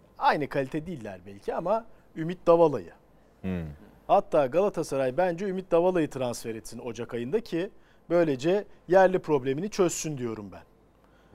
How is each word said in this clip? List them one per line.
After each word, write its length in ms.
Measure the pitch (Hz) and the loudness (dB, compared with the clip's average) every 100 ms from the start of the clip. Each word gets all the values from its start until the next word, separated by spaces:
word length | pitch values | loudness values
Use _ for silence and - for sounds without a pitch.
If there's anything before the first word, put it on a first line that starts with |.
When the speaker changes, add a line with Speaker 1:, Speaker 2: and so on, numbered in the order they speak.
| _ - | _ -2
Speaker 1:
Aynı 300 | 277 185 139 | 0 0 -2
kalite 380 | 147 135 160 160 | -4 -4 -6 -8
değiller 320 | 156 104 92 95 | -10 -12 -14 -16
belki 300 | 101 - 254 | -14 -10 -6
ama 300 | 175 226 233 - _ 165 | -2 -2 -4 -18 _ -8
Ümit 320 | 160 180 - | -8 0 6
Davala'yı. 440 | 170 165 123 85 - _ _ _ _ | 8 6 2 -8 -18 _ _ _ _
Speaker 2:
Hmm. 100 | 92 90 78 73 - - - | -6 -6 -6 -12 -20 -10 2
Speaker 1:
Hatta 380 | 185 196 160 131 | 2 4 0 2
Galatasaray 680 | 160 202 180 147 135 131 135 | 2 0 -2 -4 -2 -2 0
bence 280 | 185 165 202 | 0 -2 -6
Ümit 240 | 185 185 | -6 0
Davala'yı 380 | 170 180 180 147 | 2 4 2 0
transfer 460 | 131 123 117 117 110 | -2 -6 -6 -8 -10
etsin 240 | - 117 | -12 -12
Ocak 340 | 123 113 117 | -10 -10 -8
ayında 260 | 120 120 214 | -8 -4 -4
ki 300 | - 165 196 - - _ - | -2 -4 -6 -10 -20 _ 0
böylece 560 | 170 165 131 156 202 202 - - | 2 2 2 0 0 -2 -12 4
yerli 320 | 185 185 185 | 6 6 4
problemini 500 | - 143 131 139 208 | 0 -2 0 -4 -4
çözsün 480 | - 175 - 160 143 | 0 0 -2 -6 -6
diyorum 340 | 120 110 101 | -6 -8 -12
ben. 100 | - - _ _ _ _ _ _ | -16 -20 _ _ _ _ _ _